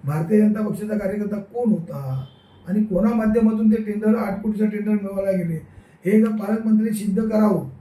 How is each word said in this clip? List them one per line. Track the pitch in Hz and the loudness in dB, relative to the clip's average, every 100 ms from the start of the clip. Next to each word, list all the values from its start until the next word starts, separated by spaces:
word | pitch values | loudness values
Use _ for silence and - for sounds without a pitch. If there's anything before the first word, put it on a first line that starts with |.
भारतीय | 139 156 165 214 | -4 -4 2 4
जनता | 214 208 214 | 4 2 -2
पक्षाचा | - 214 208 | -6 -4 -4
कार्यकर्ता | 196 208 202 202 | -2 -4 -4 -6
कोण | - 240 240 | -6 -2 0
होता | 170 165 139 135 131 - - _ - - | 0 -2 -10 -6 -6 -8 -18 _ -20 -6
आणि | 208 | -2
कोणा | 214 180 220 | 0 0 0
माध्यमातून | 226 214 226 220 220 220 | 2 0 2 2 4 2
ते | - | 2
टेंडर, | 208 208 214 - | 0 -2 2 2
आठ | 196 196 | 0 -4
कोटीचं | 220 202 214 | -4 0 -2
टेंडर | 208 208 | 0 -2
मिळवायला | 208 196 196 196 | -2 -2 -4 -2
गेले, | 190 170 160 - - - _ | 0 -2 -6 -10 -20 -20 _
हे | 185 214 | 2 4
जर | 220 | 4
पालकमंत्र्यांनी | 214 202 220 220 214 220 | 0 -2 -2 2 2 2
सिद्ध | 214 202 190 220 | -2 -2 0 0
करावं. | 214 214 170 135 - | 2 2 2 -4 -14